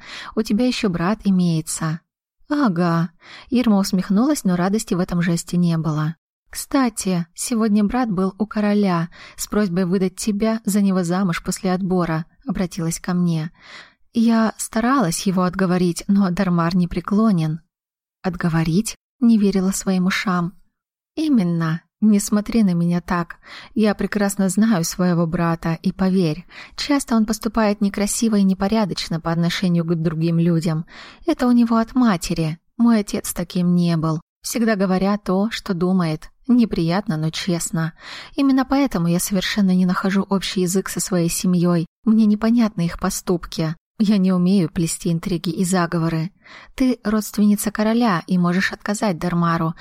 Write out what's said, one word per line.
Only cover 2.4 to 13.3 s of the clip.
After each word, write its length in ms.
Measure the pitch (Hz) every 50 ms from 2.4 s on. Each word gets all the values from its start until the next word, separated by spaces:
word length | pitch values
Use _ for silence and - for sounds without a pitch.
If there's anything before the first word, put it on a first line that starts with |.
| _ -
Ага. 600 | 294 294 277 208 165 170 180 170 165 170 170 - _ _ - - - - - -
Ирма 280 | 254 233 240 226 202
усмехнулась, 680 | 196 202 - 202 185 - - 190 208 254 311 294 - -
но 100 | 185 180
радости 380 | 175 175 196 202 226 - - 190
в 60 | 170
этом 220 | 185 - 180 170
жесте 360 | 170 185 170 170 - - 180
не 200 | 175 175 170 165
было. 380 | 165 151 160 151 151 151 160 160 _ _ _ _ _ _ -
"Кстати, 800 | - - - - - 277 254 226 220 - - 190 180 175 170 - _
сегодня 500 | - - - 247 214 226 220 202 214 202
брат 260 | 196 247 254 254 226
был 240 | 175 185 190 185 190 -
у 60 | 208
короля 640 | - - 214 208 208 202 208 202 190 175 165 165 - - - - - -
с 120 | - -
просьбой 380 | - - 208 214 180 170 190 190
выдать 300 | 170 190 196 185 180 -
тебя 460 | - - 220 202 202 220 220 220 220 -
за 180 | 202 185 208
него 220 | 202 196 185 190 175
замуж 400 | 165 180 190 202 170 170 - -
после 300 | 185 - - - 185 180
отбора", 520 | 180 196 170 185 180 170 165 160 160 170 _ _ _ -
обратилась 540 | 269 175 214 185 170 - - 165 165 170 -
ко 120 | - 196 180
мне. 380 | 180 180 170